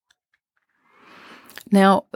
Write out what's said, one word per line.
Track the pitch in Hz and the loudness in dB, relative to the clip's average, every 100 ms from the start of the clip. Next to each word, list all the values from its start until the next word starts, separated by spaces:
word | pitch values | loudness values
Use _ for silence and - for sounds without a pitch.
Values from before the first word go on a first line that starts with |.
| _ _ _ _ _ _ _ _ _ _ _ - - - - - - | _ _ _ _ _ _ _ _ _ _ _ -20 -20 -20 -20 -20 -4
Now, | 202 196 196 - | 0 2 0 -6